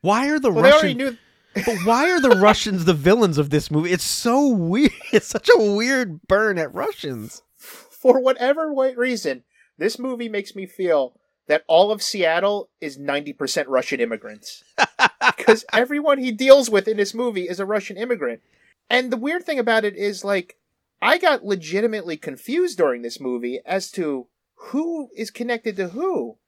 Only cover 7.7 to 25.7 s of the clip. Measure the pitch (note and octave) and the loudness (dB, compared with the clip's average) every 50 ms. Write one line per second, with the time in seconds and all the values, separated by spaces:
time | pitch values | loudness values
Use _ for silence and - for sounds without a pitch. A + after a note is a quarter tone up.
7.7 | - - - _ _ - - C4 B3 C4 B3 C4 C4 B3 A#3+ B3+ C#4+ D#4 D#4+ D#4 | -20 -20 -20 _ _ -2 4 4 4 6 4 0 0 0 0 0 0 0 -2 -4
8.7 | D4 C4+ C4 C4 B3+ A#3+ A#3+ B3+ B3 G#3+ - D#3+ C3+ B2+ _ _ _ _ _ _ | -2 -2 -2 -2 0 -2 -2 -2 -2 -4 -4 -6 -6 -6 _ _ _ _ _ _
9.7 | _ _ D3+ G#3 A3+ - B3 C4 B3+ A#3 A#3+ A#3 G#3+ G#3 G3+ G3+ - G3 F#3+ F#3 | _ _ -4 -4 -4 -4 -8 -8 -6 -6 -8 -6 -6 -8 -8 -8 -12 -14 -14 -14
10.7 | _ - F#3 F3+ E3 D3 C3+ B2 _ _ _ _ _ _ _ _ D3 D#3 _ _ | _ -6 -2 0 2 2 0 -2 _ _ _ _ _ _ _ _ -2 -2 _ _
11.7 | D#3+ E3 F#3+ G#3 G#3+ G#3 - - - G3+ F3+ D#3+ D#3+ E3+ F#3 G3+ G#3 G3+ F#3 _ | 4 4 6 4 2 -4 -4 -8 -4 0 0 0 0 2 0 0 -2 -2 -6 _
12.7 | _ _ - D3+ C3+ C3+ C#3+ C#3+ C#3 C#3+ D3 D3 - _ D3 C3 - - D3 C3 | _ _ -12 -12 -12 -10 -8 -4 -4 -4 -6 -8 -10 _ -6 -4 -4 -4 -4 0
13.7 | C3+ B2+ B2+ - C#3 B2+ A#2+ A#2 A2+ G#2+ - G#2+ G#2+ G#2+ _ - - - _ _ | 0 -2 0 0 -2 -2 -2 -2 -4 -8 -10 -16 -20 -18 _ -20 -20 -20 _ _
14.7 | _ - C4+ - _ _ C4 - - _ - B3+ A#3+ - - - A3 A3+ - - | _ -2 -2 -2 _ _ 0 0 0 _ -2 -2 0 0 4 2 2 2 2 -2
15.7 | - G#3+ B3 B3+ D4 D4 D4 D#4 C#4+ C#4 B3+ B3+ A3+ G#3 C4 C4+ C4+ C#4+ C4 A#3 | 0 0 0 0 -2 -4 0 0 0 0 0 -6 -4 -2 6 8 8 8 8 4
16.7 | G#3+ G3+ F#3+ G#3+ A3 G#3 G3+ G3+ - A3+ B3 B3 A3 F#3+ F3+ F3 F3+ F3 G3 F#3+ | 0 0 2 0 -2 -2 -2 -4 -2 -4 -4 -4 -4 -4 -6 -6 -6 -8 -6 -4
17.7 | G#3 G#3+ F#3+ - G3+ F3+ A3 B3 B3 F#3+ D3 B2 A#2 A2+ _ _ _ _ _ _ | -4 -4 -4 -6 -10 -10 -4 -4 -4 -4 -4 -6 -8 -8 _ _ _ _ _ _
18.7 | _ _ _ _ - B3 B3+ B3+ A3+ A3+ A3+ C#4+ D#4+ F4+ F4 - D#4 C4+ A#3 A#3 | _ _ _ _ -2 0 0 -2 -6 -6 -4 -4 -6 -6 -6 -6 -4 -4 0 0
19.7 | A3+ A3 G#3+ G#3 G3 F3 G3 G3+ G3+ F#3+ - G3+ G3+ F#3+ F3+ _ - _ _ _ | 0 0 0 -2 -6 -4 -6 -6 -6 -6 -4 -2 -2 -2 -2 _ -16 _ _ _
20.7 | _ _ _ _ _ _ - G#3+ D4+ F4 F4+ F4 D4 A#3+ - G3 G3+ F#3 D#3+ D3+ | _ _ _ _ _ _ 0 2 2 4 4 2 2 2 -2 -4 -6 -6 -6 -6
21.7 | E3+ G3 G#3+ A#3 G#3+ G#3+ F3+ F3 D#3+ D3+ - - C3+ B2 - - B3 E4 F4+ F4+ | -4 -2 -2 -2 -2 -4 -8 -8 -10 -10 -10 -14 -14 -14 -10 -6 -2 -2 -2 -2
22.7 | C4 F3 E3+ C#3+ B2 A#2+ A#2+ A#2+ A#2+ - C3+ B2+ B2 A#2+ A#2+ B2 B2+ B2 - - | 0 0 0 0 0 -2 -6 -10 -12 -8 -8 -6 -6 -6 -6 -6 -8 -8 -8 -6
23.7 | F3 G3 F#3+ - - - F3 D3+ C#3+ C3 B2 _ _ _ _ _ _ _ - - | -6 -6 -6 -8 -8 -6 -4 -4 -4 -6 -8 _ _ _ _ _ _ _ -20 -8
24.7 | - C4+ D#4+ E4+ E4+ D#4+ C#4+ A#3 - - A3+ G#3+ _ - A#3+ A#3+ A#3+ A3+ _ A3+ | -6 -6 -4 -4 -6 -8 -10 -12 -12 -12 -12 -12 _ -10 -6 -6 -6 -6 _ -8